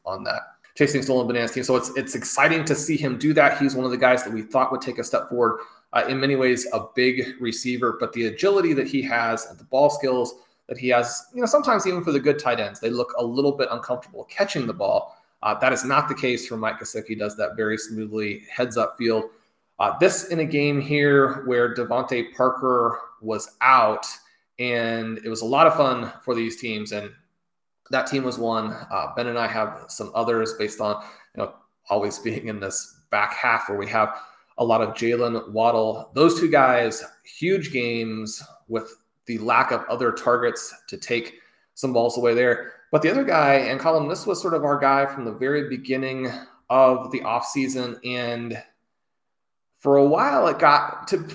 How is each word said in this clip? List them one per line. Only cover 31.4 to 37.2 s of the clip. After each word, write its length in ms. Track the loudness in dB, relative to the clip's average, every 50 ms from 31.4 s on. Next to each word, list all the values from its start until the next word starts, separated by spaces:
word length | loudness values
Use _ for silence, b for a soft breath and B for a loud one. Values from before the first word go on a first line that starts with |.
know, 120 | -8 -8 -8 -16 _ _ _ _ _ -2
always 280 | -2 0 0 -2 -4 -4
being 260 | -6 -6 -6 -6 -8
in 140 | -8 -8 -8
this 400 | -8 -6 -6 -6 -6 -8 -14 _ _ -4
back 240 | -2 0 0 -2 -2
half 340 | -2 0 2 2 0 0 -4
where 80 | -4
we 120 | -4 -4 -2
have 280 | 0 0 0 0 -2 B B B B B B B B -2
a 60 | 0
lot 160 | 2 2 2
of 100 | 2 0
Jaylen 600 | -2 -2 -2 0 0 0 0 -2 -2 -4 -6 -6
Waddle. 600 | -2 2 2 2 4 2 2 0 -2 -6 -8 -4 2
Those 240 | 4 4 4 4 4
two 100 | 2 4
guys, 540 | 6 6 6 6 4 4 2 0 -2 -4 -8 -12 -18 _